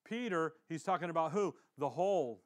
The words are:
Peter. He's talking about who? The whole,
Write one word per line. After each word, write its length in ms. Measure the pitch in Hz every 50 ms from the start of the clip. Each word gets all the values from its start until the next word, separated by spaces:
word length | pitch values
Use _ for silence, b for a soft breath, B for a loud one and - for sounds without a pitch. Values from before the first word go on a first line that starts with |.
| -
Peter. 500 | - 226 240 247 226 185 165 160 156 156 _ _ -
He's 140 | 165 151 -
talking 260 | 196 185 160 170 175
about 240 | 165 165 160 156 156
who? 220 | 208 202 170 - B B B B 135
The 100 | 143 139
whole, 540 | 117 143 180 202 196 175 139 120 110 95 _